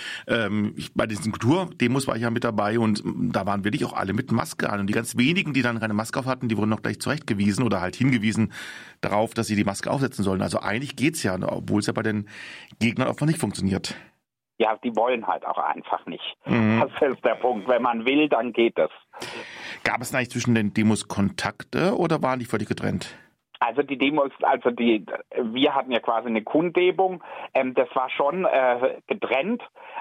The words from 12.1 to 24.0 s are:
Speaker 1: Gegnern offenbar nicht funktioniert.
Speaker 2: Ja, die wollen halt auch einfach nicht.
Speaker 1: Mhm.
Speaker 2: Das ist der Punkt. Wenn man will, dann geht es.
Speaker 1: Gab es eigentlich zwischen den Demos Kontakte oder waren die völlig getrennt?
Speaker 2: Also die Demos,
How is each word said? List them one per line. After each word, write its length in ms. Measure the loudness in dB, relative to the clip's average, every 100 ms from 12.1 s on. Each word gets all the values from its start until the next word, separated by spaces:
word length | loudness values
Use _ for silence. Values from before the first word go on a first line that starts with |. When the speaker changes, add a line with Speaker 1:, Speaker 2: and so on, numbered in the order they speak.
| -2 -4 -12 -16 -18 -14 -2
Speaker 1:
Gegnern 260 | 0 2 0
offenbar 220 | 0 0
nicht 100 | 2
funktioniert. 560 | -2 0 0 0 -4 -10 -16 _ _ _ _ 0
Speaker 2:
Ja, 180 | 0 0
die 140 | -2 2
wollen 320 | 2 2 0
halt 180 | -2 -2
auch 120 | -2
einfach 460 | -2 -4 -4 -6 -6
nicht. 300 | -10 -10 -8
Speaker 1:
Mhm. 380 | -2 2 4 2 0 0
Speaker 2:
Das 140 | 0
ist 120 | 2
der 120 | 0 2
Punkt. 320 | 0 0 0
Wenn 140 | 2
man 220 | 2 0
will, 240 | 2 2 4
dann 240 | 2 2
geht 260 | 2 2 2
es. 120 | -2 -4 _ -14 -12 -12 -14 -14 -14 -6
Speaker 1:
Gab 160 | -2 -2
es 120 | -2
eigentlich 180 | -2 -2
zwischen 260 | 0 2 4
den 180 | 4
Demos 320 | 4 4 4 0
Kontakte 920 | 0 0 0 -4 -4 -6 0 2 2
oder 240 | 2 2
waren 200 | 0 -2
die 60 | -2
völlig 220 | -2 -2
getrennt? 480 | -2 -2 -2 -6 -16 _ _ _ -2
Speaker 2:
Also 200 | 0 0
die 160 | -2
Demos, 320 | 0